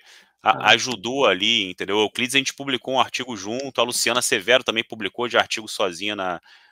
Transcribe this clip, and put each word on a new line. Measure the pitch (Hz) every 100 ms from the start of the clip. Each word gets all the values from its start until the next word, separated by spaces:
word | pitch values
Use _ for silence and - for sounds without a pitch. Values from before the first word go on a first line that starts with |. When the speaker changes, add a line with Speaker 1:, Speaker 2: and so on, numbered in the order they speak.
| - - _ _
Speaker 1:
a, | 107
Speaker 2:
Ah. | - 107
Speaker 1:
ajudou | 113 120 110 110 139 120
ali, | 92 107 113 95
entendeu? | 90 90 104
O |
Euclides | 104 - 123 135
a |
gente | 135
publicou | - 139 127 -
um | 131
artigo | 113 - 127 110
junto, | 98 120 139 123
a |
Luciana | 120 120 117 120
Severo | - 117 92 127
também | 123 110
publicou | - 113 95 - 120
de | 110
artigo | 95 - 107
sozinha | - 101 85 104 104
na, | 92 85 - - _